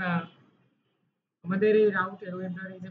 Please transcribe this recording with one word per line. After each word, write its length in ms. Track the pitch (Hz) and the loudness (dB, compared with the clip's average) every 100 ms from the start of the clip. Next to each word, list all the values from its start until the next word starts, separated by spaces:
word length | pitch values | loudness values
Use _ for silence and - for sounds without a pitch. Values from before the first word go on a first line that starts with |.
| 180 | 0
আহ, 140 | 175 - _ _ _ _ _ _ _ _ _ _ _ | -2 -4 _ _ _ _ _ _ _ _ _ _ _
আমাদের 280 | 170 196 214 214 | -6 2 4 6
এই 60 | 214 190 | 4 2
রাউটের, 340 | 190 196 190 180 | -2 -6 -10 -8
ওয়েবটার 320 | 185 180 190 | -8 -8 -12
এই 60 | 190 | -14
যে 60 | 185 | -16